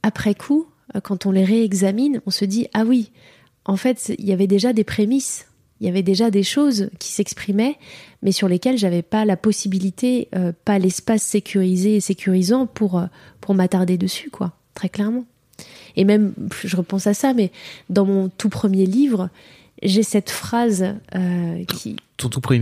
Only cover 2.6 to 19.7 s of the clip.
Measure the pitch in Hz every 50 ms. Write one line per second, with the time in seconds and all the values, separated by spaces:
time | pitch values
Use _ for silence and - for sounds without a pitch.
2.6 | - - - 214 220 226 254 247 214 - _ _ - - - _ _ _ _ _
3.6 | - - 196 190 - 254 247 - - - 190 - - 202 190 180 196 190 202 196
4.6 | 202 247 233 220 208 - - - 208 214 262 277 - - - - - _ _ _
5.6 | _ _ _ - 214 180 180 196 180 190 190 180 233 233 190 202 190 - - 285
6.6 | 294 285 240 202 196 - - - - - - - 196 - - - - - 196 208
7.6 | 226 269 294 - - - - - - - - _ - 196 185 - 202 185 180 180
8.6 | - 254 262 233 202 185 175 175 165 _ - 214 214 208 185 175 - 220 202 -
9.6 | - 202 185 185 190 190 - - 254 247 254 240 - - - 185 180 175 165 -
10.6 | - - 202 196 185 185 - - - - 220 214 - - - 208 - - - 196
11.6 | 185 185 185 180 185 214 214 208 - - 190 - - 190 185 185 180 185 240 262
12.6 | 262 - - - 220 190 180 175 180 180 - - - - - - - - 196 185
13.6 | 185 180 196 185 185 175 185 170 190 185 - - - 302 - - 190 175 - _
14.6 | _ _ - - - 185 - 208 202 214 233 254 240 - _ _ _ _ _ -
15.6 | - - - - - - - - 196 202 208 214 214 190 - - - 180 - -
16.6 | - 185 185 180 170 - 196 196 - 202 208 - - 269 254 240 196 175 - -
17.6 | - - - - - - 180 202 196 196 196 190 190 190 - - - 208 - -
18.6 | - 196 190 190 190 185 190 254 294 277 226 190 185 175 - - - - - -
19.6 | - _